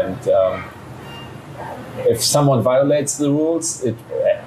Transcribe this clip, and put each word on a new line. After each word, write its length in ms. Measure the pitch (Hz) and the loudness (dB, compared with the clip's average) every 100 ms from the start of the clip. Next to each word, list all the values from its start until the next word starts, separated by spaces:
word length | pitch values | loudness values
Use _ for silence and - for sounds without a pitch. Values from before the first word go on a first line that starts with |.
and, 280 | 92 90 - | 2 -2 2
um, 340 | 95 95 92 - - - - - - - - - - - - - 123 123 | 4 4 0 -8 -14 -16 -16 -16 -14 -14 -16 -16 -14 -12 -12 -12 -2 0
if 160 | 113 | 2
someone 400 | - 143 139 127 | 2 4 4 4
violates 560 | 117 127 143 147 139 - | 4 4 4 2 0 0
the 120 | 143 | 2
rules, 520 | 143 156 165 160 - | 2 2 0 -2 -4
it, 140 | 127 113 - - - - | -4 -4 -6 -2 0 0